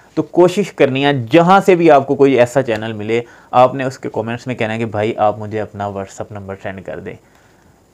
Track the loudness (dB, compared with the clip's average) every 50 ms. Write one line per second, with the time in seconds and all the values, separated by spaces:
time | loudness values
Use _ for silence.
0 | _ _ _ -6 -6 0 2 2 2 4 2 -2 -4 -4 0 0 0 2 2 0
1 | 0 0 0 -2 -2 2 2 4 6 6 4 4 4 4 4 4 6 6 6 6
2 | 4 0 2 2 4 4 4 4 2 2 0 -2 -2 -2 -4 -4 -6 -8 -8 -8
3 | -6 -4 -4 -4 -4 -8 -14 -20 _ _ 4 4 4 4 2 -4 -6 -6 -8 -8
4 | -12 -8 -6 -6 -6 -6 -8 -8 -8 -8 -6 -4 -4 -4 -4 -4 -6 -6 -4 -4
5 | -4 -4 -2 0 0 0 0 -2 -8 -8 -8 -8 -8 -8 -8 -8 -8 -8 -8 -8
6 | -10 -12 -14 -16 -16 -14 -14 -14 -14 -14 -14 -12 -12 -12 -12 -12 -14 -14 -14 -12
7 | -14 -14 -16 -18 _ _ _ _ _ _ _ _ _ _ _ _ _ _